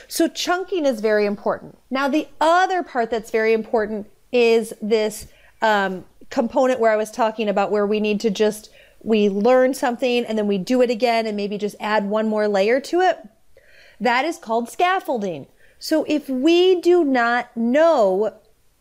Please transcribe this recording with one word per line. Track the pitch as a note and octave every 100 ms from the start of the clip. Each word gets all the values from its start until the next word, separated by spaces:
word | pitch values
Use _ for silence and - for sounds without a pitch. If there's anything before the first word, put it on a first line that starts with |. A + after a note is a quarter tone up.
| -
So | - E4
chunking | D#4+ - F4+ F#4 F#4 C#4+
is | A3+
very | G#3+ G#3+ G#3
important. | G3+ - C#3+ D3+ - _
Now, | C4 C#4
the | D4 D4+ -
other | D#4 F4 F#4 F#4
part | - B3+ A3+
that's | A#3 G#3+
very | A3+ A3
important | A3 A3 A#3 G#3+ G#3+ G3 _ _
is | B3 A#3 A3+ A3 -
this, | G#3+ A3 G#3+ G#3 - - - _
um, | A3+ G#3 G3 F#3 - _ -
component | - A#3 - B3+ B3+
where | A3+
I | G#3+
was | G#3+
talking | A3+ A3+ A3 G#3+
about | G3+ G3
where | G#3 G3+
we | G#3+
need | G#3+ G#3
to | A3+
just, | G3 G#3+ G#3 - _ - _
we | - A3 G#3
learn | G3 G#3+ B3+ B3+
something | C4 C#4 A#3+ B3 A#3+ A#3
and | A3
then | G#3
we | G3+
do | F3+ B3+
it | B3
again | A#3+ A#3+ A3+ A3+
and | G#3
maybe | G3+ G#3
just | G3+ -
add | G#3+ G#3+ G3+
one | G#3+ A3
more | G#3+ G#3
layer | G3+ G3+ B3+
to | - E4+
it. | F#4 - - _ _ - _ - - -
That | G#3+ A#3+ D4
is | E4
called | - A3+ A#3+
scaffolding. | - F4+ F#4+ F4+ B3+ G3+ D#3+ C3 _ - _
So | - D#4 -
if | D4+ D4
we | C4 C#4 E4+ F4+ F#4
do | E4+ F4+
not | D4+ B3+ A#3 A#3+ A#3+ -
know, | A#3 C4 E4 D4+ G3+ F#3+ G#3+ - _ _ _ _